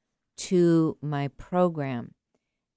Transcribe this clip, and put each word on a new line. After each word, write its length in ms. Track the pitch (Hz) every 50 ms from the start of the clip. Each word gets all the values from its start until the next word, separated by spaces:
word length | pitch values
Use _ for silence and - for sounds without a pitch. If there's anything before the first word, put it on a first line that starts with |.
| _ _ _ _ _ _ _
to 600 | - - - 190 180 175 170 165 165 160 160 - _
my 280 | - 151 151 143 143 139
program. 840 | - - - - 180 180 180 175 165 156 139 135 127 117 - - - _ _ _ _ _ _ _ _ _ _ _ _